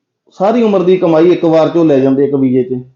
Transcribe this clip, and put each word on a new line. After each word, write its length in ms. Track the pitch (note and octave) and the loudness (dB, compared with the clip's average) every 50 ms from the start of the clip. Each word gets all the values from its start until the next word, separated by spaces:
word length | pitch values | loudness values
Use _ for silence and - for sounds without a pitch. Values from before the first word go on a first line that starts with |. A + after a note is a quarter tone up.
| _ _ _ _ _ _ | _ _ _ _ _ _
ਸਾਰੀ 320 | _ - F#3 G#3 A3+ B3 A#3 | _ -4 -2 -2 0 0 0
ਉਮਰ 200 | G#3+ G3+ F#3+ F3 | 0 0 0 0
ਦੀ 140 | F3+ F#3+ | 0 0
ਕਮਾਈ 320 | F3+ F#3 E3+ E3 D#3+ E3+ F3+ | 0 0 0 2 2 2 2
ਇੱਕ 140 | E3+ D#3+ - | 2 0 0
ਵਾਰ 240 | E3 D#3+ D#3+ D#3 D3+ | 0 2 2 0 0
'ਚ 80 | C#3+ | 0
ਉਹ 80 | E3+ E3 | 0 0
ਲੈ 140 | D#3+ C#3+ C3 | 2 2 2
ਜਾਂਦੇ 260 | C3 C3+ C3+ C3+ C#3+ | 0 0 0 0 -2
ਇੱਕ 100 | C#3 C#3+ | -2 -2
ਵੀਜ਼ੇ 280 | C#3 C3+ C3 B2 C3 B2 | -2 -2 -2 0 -2 -2
'ਚ। 200 | B2+ B2+ B2+ B2+ - _ | -4 -6 -10 -12 -14 _